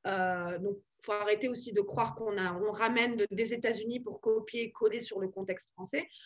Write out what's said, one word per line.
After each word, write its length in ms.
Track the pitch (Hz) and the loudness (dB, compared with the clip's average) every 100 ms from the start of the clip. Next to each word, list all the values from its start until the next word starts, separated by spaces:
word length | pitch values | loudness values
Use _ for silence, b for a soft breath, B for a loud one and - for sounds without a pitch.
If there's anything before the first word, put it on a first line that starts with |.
| 185 | 0
Euh, 500 | 190 185 180 175 180 | 2 2 2 -2 -2
donc, 180 | 196 202 _ _ | -2 -4 _ _
faut 80 | - | -4
arrêter 380 | 208 208 208 254 | 0 2 2 2
aussi 240 | 233 - | -2 0
de 80 | 208 | 0
croire 340 | 202 240 226 - | 0 0 -2 -2
qu'on 220 | 220 202 | -2 0
a, 200 | 185 175 | 0 0
on 100 | 214 | -2
ramène 460 | 208 226 240 240 233 | 2 2 4 2 2
de, 100 | 202 | 0
des 240 | 196 220 | 2 0
États-Unis 460 | 233 233 214 226 247 | 2 0 0 -2 -4
pour 220 | 233 - | -6 -2
copier 400 | 220 220 214 240 | 2 2 0 -4
et 80 | 226 | -4
coller 300 | - 220 233 | 2 2 2
sur 180 | 233 196 | -6 -4
le 80 | 190 | -4
contexte 420 | 190 190 185 - | -4 -6 -6 -8
français. 340 | - 190 294 - B | -14 -6 -6 -6 B